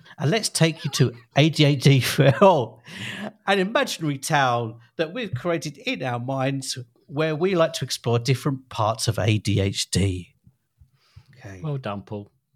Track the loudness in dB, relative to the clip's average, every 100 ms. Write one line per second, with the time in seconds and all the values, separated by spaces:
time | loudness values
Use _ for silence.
0 | -16 -6 -2 -2 -2 2 2 0 -4 2
1 | 0 0 -4 2 2 4 2 4 6 4
2 | 4 2 4 6 6 6 0 -8 -20 -14
3 | -12 -10 -12 -8 -2 0 0 0 -2 -2
4 | -4 -4 -2 2 2 0 -4 -10 _ -6
5 | -6 -6 -8 -6 -4 -4 -4 -10 -8 -6
6 | -4 -6 -4 -2 -2 -4 -6 -10 -12 _
7 | -10 -4 -2 0 0 2 0 0 -6 -4
8 | 0 0 0 0 -2 -6 -8 -2 -2 -2
9 | -2 0 2 0 0 0 0 -2 -4 -2
10 | -2 -2 -10 _ _ _ _ _ _ _
11 | _ -20 _ _ -18 -12 -8 -6 -6 -8
12 | -8 -12 -12 _ _